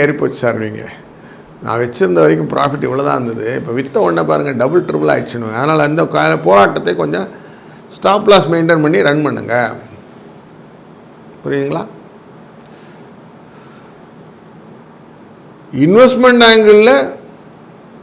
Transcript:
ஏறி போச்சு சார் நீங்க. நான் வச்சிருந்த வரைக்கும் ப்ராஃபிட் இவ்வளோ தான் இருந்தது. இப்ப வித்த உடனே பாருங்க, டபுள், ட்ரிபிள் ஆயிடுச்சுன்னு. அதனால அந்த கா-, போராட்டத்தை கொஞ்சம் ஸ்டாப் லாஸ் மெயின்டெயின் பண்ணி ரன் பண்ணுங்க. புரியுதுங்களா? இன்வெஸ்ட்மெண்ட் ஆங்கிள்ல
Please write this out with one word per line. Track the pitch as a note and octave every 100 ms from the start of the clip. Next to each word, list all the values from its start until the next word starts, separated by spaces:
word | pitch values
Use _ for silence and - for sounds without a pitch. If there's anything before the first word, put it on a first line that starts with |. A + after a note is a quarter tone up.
ஏறி | D3 C#3+
போச்சு | C3+ -
சார் | A#2+ A2 A2
நீங்க. | G#2+ F#2+ - - - - - - -
நான் | - A#2
வச்சிருந்த | A#2+ - F#3+
வரைக்கும் | E3+ D#3 D#3+ D3
ப்ராஃபிட் | C3+ C#3 C#3+ B2+
இவ்வளோ | C3 C#3+
தான் | C#3
இருந்தது. | A#2+ A2+ A2 C3+
இப்ப | C3+
வித்த | A#2+ C3+ A3+
உடனே | F3+ E3+ D3+
பாருங்க, | D3+ D3
டபுள், | B2 C3 F3 D#3
ட்ரிபிள் | D3+ D3+
ஆயிடுச்சுன்னு. | C3+ B2 A#2+ A2+ A2
அதனால | C#3+ D#3
அந்த | D3 D#3
கா-, | D#3 D3+ D#2 D#3
போராட்டத்தை | E3 G3 F#3 D3+ E2+ -
கொஞ்சம் | D#2+ E2 F#3+ - - - - - -
ஸ்டாப் | - F#3+ G#3 G#3+
லாஸ் | G3 D#3
மெயின்டெயின் | E3 E3 E3
பண்ணி | D3+ F#3
ரன் | D#3 D3
பண்ணுங்க. | C#3+ A2+ G#2+ A#2+ A2+ A2 - - - - - - - - - - - - - - - - C#3+
புரியுதுங்களா? | C#3 C#3 D#3+ A3 - - - - - - - - - - - - - - - - - - - - - - - - - - - - - - - - - - - - - - B2+
இன்வெஸ்ட்மெண்ட் | D3+ G#3+ B3+ A#3+ B3+ A#3+
ஆங்கிள்ல | A#3 A3 G#3+ G#3 A3+ C#4 - - - - - - - - - -